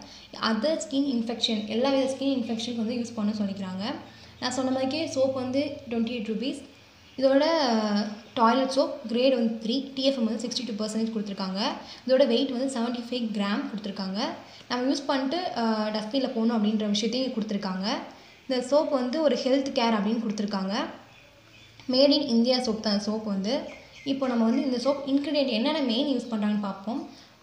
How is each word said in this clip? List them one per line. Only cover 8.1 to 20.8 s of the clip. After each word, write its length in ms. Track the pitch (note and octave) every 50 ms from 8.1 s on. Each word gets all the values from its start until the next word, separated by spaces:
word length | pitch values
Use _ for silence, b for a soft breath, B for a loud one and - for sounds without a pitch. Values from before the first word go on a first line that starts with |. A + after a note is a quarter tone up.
| - - - - -
டாய்லெட் 340 | - A3+ A3+ B3 C4+ C4+ -
சோப் 380 | - C4 D4+ E4 - - - G#3+
கிரேட் 260 | A3 A#3+ B3+ C4+ C4
வந்து 320 | A#3+ A#3 A3+ A3+ - -
த்ரீ, 240 | G#3+ B3 C#4 C4+ - -
டி 80 | - C4
எஃப் 140 | C4+ C4+
எம் 80 | B3+ A3+
வந்து 240 | G#3+ A3+ G#3+ - A#3
சிக்ஸ்டி 280 | - - A#3+ A3 G#3+
டூ 100 | G3+ G#3+
பர்சன்டேஜ் 260 | G#3+ G#3 A3 A3+ A3+ A3+
கொடுத்துருக்காங்க. 440 | A3 G3+ G3+ G3 - G3 F#3 F#3 F#3+ A3 C#4+ - - B B B B B
இதோட 200 | B3 C4 C4 C#4+
வெயிட் 240 | A#3 A3+ B3 C#4 C4
வந்து 300 | B3 A#3 C4 C#4 C4 A#3+
செவன்ட்டி 220 | A3+ B3 A#3+ B3 A#3+ -
ஃபைவ் 160 | B3 B3 A#3 G#3+ G3+ G#3
கிராம் 260 | G3+ G3+ G#3 B3 C#4+ C#4 -
கொடுத்துருக்காங்க. 460 | G3+ - G3+ F#3+ - F#3+ F#3+ F#3+ G3+ B3+ D#4+ E4 - B B B B B B
நம்ம 260 | - B3 B3 C4 D4+
யூஸ் 100 | C#4+ -
பண்ணிட்டு, 500 | - D4 C4+ C4 - - F4 F#4 F4 -
அ, 60 | - A#3 A3+ A3 G#3+ G#3+ G#3+
டஸ்ட்பின்ல 380 | G#3+ G#3+ G#3 - - C#4 B3+ A#3
போடணும் 280 | - A3+ A3+ A3+ A#3+
அப்படின்ற 320 | A3 G#3 G#3 A3+ G#3 G#3+ G#3
விஷயத்தையும் 440 | G3+ - - A3 A3+ B3+ C4 B3 -
இங்க 80 | A3+
கொடுத்துருக்காங்க. 480 | G#3 - G#3 G3 G3 G3 F#3 F#3+ F#3+ G#3+ C4 D#4+ - - B B B B B B B -
இந்த 280 | C4 B3 B3 - C4+
சோப் 140 | D4 D#4+ D4+
வந்து 300 | D4+ C4 B3 B3 B3 D#4+
ஒரு 160 | D#4+ C#4+ B3
ஹெல்த் 420 | G3+ - B3+ B3+ C#4+ C4 C#4+ - C4
கேர் 160 | A#3 A#3 A3+
அப்படின்னு 260 | G#3 G3 G#3 A#3 B3 G#3+ G#3+
கொடுத்துருக்காங்க. 460 | G3+ - G3+ G3+ - G3 F#3+ F#3+ G3 B3